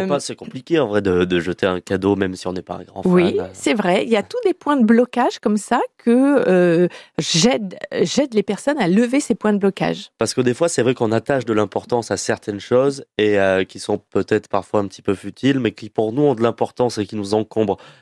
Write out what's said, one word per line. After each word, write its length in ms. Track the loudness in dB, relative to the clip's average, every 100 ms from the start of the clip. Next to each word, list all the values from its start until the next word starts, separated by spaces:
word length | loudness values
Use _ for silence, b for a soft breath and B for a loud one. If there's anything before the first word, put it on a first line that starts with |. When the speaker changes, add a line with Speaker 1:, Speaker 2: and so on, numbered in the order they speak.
Speaker 1:
Euh, 40 | 2
Speaker 2:
pas. 120 | -2
C'est 160 | -4 -12
compliqué, 440 | -12 -12 -2 0
en 80 | 2
vrai, 140 | 2
de, 240 | 2 2 2
de 140 | 0
jeter 260 | -2 -2 -2
un 140 | -2
cadeau, 360 | -4 0 2 2
même 200 | -2 -6
si 120 | -8
on 60 |
n'est 80 | -8
pas 140 | -10 -12
un 80 |
grand 180 | -14 -4
fan. 100 | 2
Speaker 1:
Oui, 260 | 4 2 0 -6
c'est 200 | -6 -2
vrai. 300 | 0 0 0 0
Il 40 |
y 60 | -2
a 60 |
tous 160 | -2 -4 -4
des 80 |
points 240 | -2 -2 0
de 80 | 4
blocage 540 | 4 2 0 -2 -2
comme 180 | -2 -2
ça 220 | -2 -2 -2 _
que, 140 | 2 4 4 2 4
euh, 400 | 4 4 4 2 B B -6
j'aide, 600 | -2 2 2 2 -4 -10 -6 -2
j'aide 300 | 0 0 0 0
les 80 |
personnes 340 | -2 -2 -2 0
à 80 | 2
lever 320 | 2 2 0
ces 140 | 0
points 200 | -2 0
de 40 | 2
blocage. 540 | 0 0 -2 -4 -8 -4
Speaker 2:
Parce 140 | -2 0
que 60 |
des 120 | 0
fois, 160 | 2 0
c'est 120 | 2
vrai 100 | 0
qu'on 180 | 0 0
attache 320 | 0 0 -2 0
de 80 |
l'importance 580 | 0 0 -4 -2 -2 -2
à 60 | -4
certaines 420 | -4 -4 -6 -8
choses 460 | 0 2 2 -2 -6 -2
et, 220 | 2 4
euh, 240 | 4 2
qui 160 | 0 -6
sont 180 | -6 -6
peut-être 500 | -4 -4 0 -2 0
parfois 320 | -4 -2 -2
un 60 | -4
petit 140 | -6
peu 140 | -6 -4
futiles, 440 | -8 -4 0 0
mais 120 | -2
qui 180 | -4 -8
pour 220 | -4 -2
nous 120 | 2
ont 120 | 0 2
de 60 |
l'importance 540 | 0 0 -4 -2 -2 -2
et 80 | -6
qui 100 | -6
nous 180 | -2
encombrent. 440 | -2 0 -2 -2 -2 B B